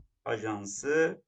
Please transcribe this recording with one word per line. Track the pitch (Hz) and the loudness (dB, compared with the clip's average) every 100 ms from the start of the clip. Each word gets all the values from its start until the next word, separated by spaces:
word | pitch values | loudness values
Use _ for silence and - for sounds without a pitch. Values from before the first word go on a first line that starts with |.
| - _ 120 | -20 _ -4
Ajansı | 113 110 104 98 - 139 156 165 190 | -2 -2 -4 -6 -6 0 2 2 0